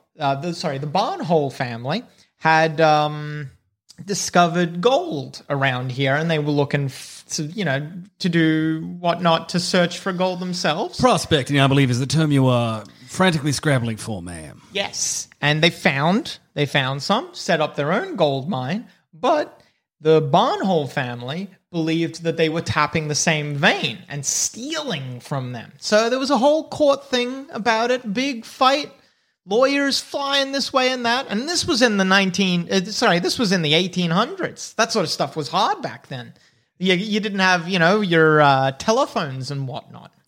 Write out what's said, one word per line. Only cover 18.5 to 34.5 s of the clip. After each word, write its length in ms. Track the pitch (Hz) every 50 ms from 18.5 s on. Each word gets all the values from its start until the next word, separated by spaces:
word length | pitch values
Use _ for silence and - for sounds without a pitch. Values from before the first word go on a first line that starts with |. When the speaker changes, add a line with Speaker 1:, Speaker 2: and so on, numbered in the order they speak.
| 208 131 127 127 170 220 240 - _ _ _ _ -
Speaker 1:
but 480 | 156 170 254 311 302 - - - - _ _ _ _ _ _ _ _
the 220 | 151 156 160 156
Barnhole 680 | 151 139 139 180 220 277 403 403 330 190 185 160 143 131
family 640 | - 147 131 123 123 120 120 123 143 175 196 196 - _ _ _
believed 520 | - 170 160 160 160 165 165 160 160 - 170
that 140 | 165 160 160
they 120 | 165 160
were 120 | 156 170
tapping 460 | 165 - - 160 151 147 - 165 156 151
the 80 | 147
same 400 | 143 - 180 160 151 147 147 147
vein 420 | 139 156 202 - 403 320 - - 180 - -
and 180 | - 147 131
stealing 960 | - - - - - - 202 233 294 330 320 302 277 196 143 131 127 123 123
from 340 | - - 151 139 123 123 123
them. 200 | 117 - - - -
So 300 | - - 214 208 226 233
there 100 | 254 262
was 100 | 269 254
a 80 | 294 233
whole 320 | 233 285 302 320 302 -
court 400 | - - 302 285 269 269 - -
thing 380 | - 247 240 247 262 269 277 320
about 400 | - 233 196 240 226 220 233 240
it, 220 | 247 254 247 226 190
big 320 | 226 262 277 277 226 226
fight, 460 | - - - 262 254 277 302 285 - - _ _ _ _ _ _ _ _ _ _
lawyers 540 | 180 196 233 262 269 277 277 285 277 247 -
flying 520 | - - - 302 277 277 277 277 277 269
this 200 | 269 277 - - -
way 180 | 269 254 254
and 140 | 262 254 240
that. 220 | 233 233 254 269 -
And 180 | 202 208 254 311
this 180 | 349 320 -
was 160 | - 311 220
in 160 | 247 240 214 196
the 80 | 190
nineteen, 600 | 190 190 196 196 190 180 202 202 185 180 175 170 175
uh, 120 | 196 190 185
sorry, 340 | 220 208 - 262 220 175 175
this 200 | 175 359 - -
was 120 | 247 190
in 100 | 190 185
the 120 | 165 147 151
eighteen 380 | 165 185 185 - 185 180 170
hundreds. 600 | 160 185 226 277 392 370 320 -